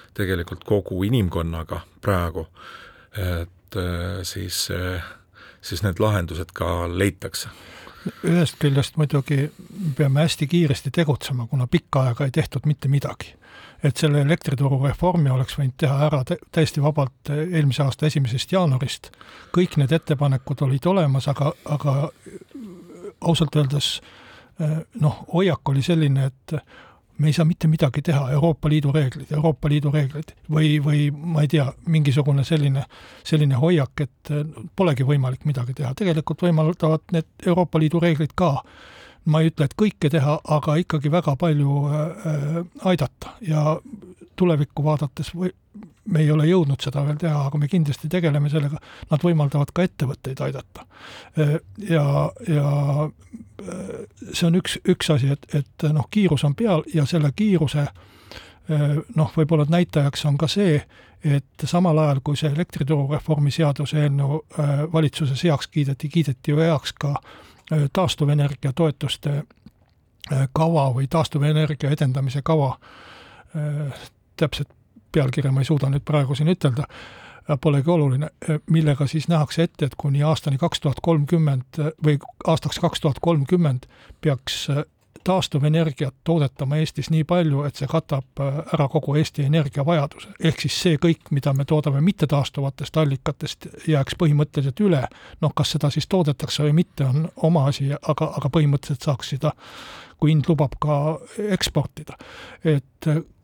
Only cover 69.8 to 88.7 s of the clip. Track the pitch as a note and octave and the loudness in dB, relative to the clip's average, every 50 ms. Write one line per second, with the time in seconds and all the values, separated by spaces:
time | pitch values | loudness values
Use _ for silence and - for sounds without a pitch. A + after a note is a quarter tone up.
69.8 | _ _ _ _ _ _ _ _ - - C#3+ C3 C3+ B2+ - D3+ D#3+ E3 E3+ D#3 | _ _ _ _ _ _ _ _ -8 -4 0 0 0 0 2 0 2 2 2 2
70.8 | C#3 C3+ A#2+ C3 C3+ B2+ - E3 D3 - - C#3+ C#3+ D3+ D#3 D3+ D#3 D3+ D3+ - | 2 0 0 -2 -2 0 0 0 0 0 0 0 0 2 2 2 0 0 -2 -2
71.8 | - C3+ D3+ - D3+ C3 C3 C3+ C3+ C3+ B2 C#3+ C3 - D#3+ D#3 C#3 B2+ - - | -2 -2 0 0 0 0 0 0 -2 -2 -4 -4 0 0 2 2 2 0 -2 -6
72.8 | - - - - - - - - - - - - - _ - D#3+ D3 D3+ D3 D3 | -14 -20 -20 -20 -20 -20 -20 -20 -20 -20 -20 -20 -20 _ -8 -6 -6 -4 -4 -4
73.8 | D3+ C#3 - - - - _ _ _ _ - - D#3+ C#3+ - - D3 - _ _ | -6 -6 -8 -12 -16 -20 _ _ _ _ -4 -2 -2 -2 -2 -6 -8 -10 _ _
74.8 | _ _ _ - _ - - D#3+ C#3 C3 B2 D#3+ C3+ C3+ C3 C3+ C3 - D#3+ C#3 | _ _ _ -20 _ -2 0 0 0 0 0 0 0 0 2 2 2 2 2 2
75.8 | - C3+ C#3 C#3+ - - D3 D3+ C#3 B2+ C#3+ B2 D3+ E3 F#3 - - C#3 A#2 B2+ | 2 0 -2 -2 -2 0 0 0 0 0 0 0 2 2 2 2 2 0 0 0
76.8 | - - - - - - - - - - - - - - D3+ B2+ - D#3 C#3+ C#3+ | -4 -8 -10 -20 -20 -20 -20 -20 -20 -20 -20 -12 -4 -4 -2 0 2 2 2 2
77.8 | C3 E3+ F3 E3 D3 C#3 B2 C3+ D3+ D#3 _ - - - D#3 D3+ - - D#3+ E3 | 2 2 2 4 4 2 2 0 -2 -6 _ -10 -4 -4 -4 -2 0 2 2 4
78.8 | D#3 D3+ C#3 B2+ D3 B2+ - D#3+ C3+ - E3+ D#3 C#3+ - - D#3+ E3 E3+ _ - | 4 2 2 2 0 -2 -2 -2 0 2 2 2 2 0 0 0 0 0 _ -2
79.8 | D3 C3 - - - D3 C#3 C#3+ D3 D#3 D#3 - - D3+ C3+ C3 E3+ D#3 - - | -4 -4 -4 -4 -2 0 2 2 2 2 2 0 0 -2 -2 0 0 -2 -2 -2
80.8 | - D3 B2+ - - E3+ E3 D3+ D3 C3+ F3 E3 D#3 D3 C3+ B2+ B2+ _ - - | -2 -2 -2 0 0 2 2 2 2 2 2 2 4 2 2 0 -2 _ -6 -4
81.8 | D3 D3+ - - D#3 D3+ D3 C#3 - - - - - - D#3+ - - D3+ - - | -4 -4 -4 0 2 2 2 2 -2 -8 -14 -6 -2 0 0 0 0 -4 -4 -2
82.8 | - D#3+ - - - D#3 B2+ - - E3+ E3+ D3 C3+ - F3+ F3 E3+ D3 B2+ B2 | -2 -2 -2 0 -2 -2 -2 0 0 0 2 2 2 2 2 2 2 2 0 -2
83.8 | - - _ - - - - - - D#3 C#3 - - - - - - - C#3 C#3+ | -6 -12 _ -20 -20 -20 -12 -4 -2 -2 -2 -2 -4 -8 -8 -6 -4 -2 -2 -2
84.8 | - _ _ _ _ _ - - - F3+ F#3 F#3+ - - - C#3+ C#3 D3+ D#3 E3 | -4 _ _ _ _ _ -16 -6 -2 0 0 0 0 0 0 0 2 2 2 2
85.8 | E3 D#3+ C#3 - D3+ C3+ - _ - - E3 E3 D3 C3 _ - C#3+ C3 D3 D#3 | 2 0 -2 -4 -6 -6 -6 _ -2 0 2 2 2 0 _ -4 -4 -2 0 0
86.8 | D#3+ - - - C3+ - D#3+ D#3+ D3+ - F3+ F3+ E3+ D#3 C#3 C#3 D3 C#3+ - - | -2 -2 -4 -6 -4 0 0 0 2 2 2 2 2 2 2 0 -2 -4 -6 -6
87.8 | C#3 C3 - D#3+ - - D3+ C3+ - _ - - C#3 C#3+ C3+ D#3 - - | -6 -2 -2 -2 -2 -2 -4 -4 -4 _ -6 -4 -4 -2 -2 -4 -6 -4